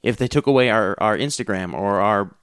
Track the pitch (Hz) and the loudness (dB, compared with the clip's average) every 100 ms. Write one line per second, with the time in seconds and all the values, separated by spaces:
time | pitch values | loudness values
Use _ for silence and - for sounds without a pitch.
0 | - 110 123 147 143 131 123 110 98 - | -4 -2 -2 0 2 4 4 2 0 0
1 | 107 95 143 139 113 95 90 67 101 101 | 0 0 -4 -6 -4 -4 -6 -4 0 2
2 | 101 101 95 - | 2 2 -2 -8